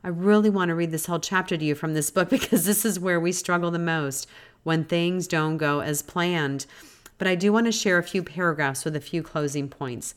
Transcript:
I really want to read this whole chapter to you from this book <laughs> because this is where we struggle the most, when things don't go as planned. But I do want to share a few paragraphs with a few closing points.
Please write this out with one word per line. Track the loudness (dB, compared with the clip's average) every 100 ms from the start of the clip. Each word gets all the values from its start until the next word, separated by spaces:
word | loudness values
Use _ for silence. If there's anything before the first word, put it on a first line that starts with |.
I | -4
really | 0 6 6 6
want | 4 2
to | 0
read | 0
this | -2 -4
whole | -4
chapter | 0 -2 0 -2
to | 0
you | -2
from | -2
this | -2 0
book | 0 2
<laughs> |
because | 0 2 2 2
this | 2
is | 0 0
where | 0 0
we | 0
struggle | -2 0 0 0
the | -2
most, | 0 0 -2 -6 -10 -16 -20 _
when | -2 0
things | 2 0 2 0 -2
don't | 0 0 0
go | 0 0
as | 0 -4
planned. | -4 -2 0 0 0 -4 -8 -16 -20 -20 -20 _
But | 0
I | 2
do | 4
want | 4 2
to |
share | 2 2 2
a |
few | 2 -4
paragraphs | -6 -2 -2 0 -2 -2
with | -4 -6
a |
few | -6 -6
closing | -4 -4 -2 -2 -6
points. | -6 -8 -8 -10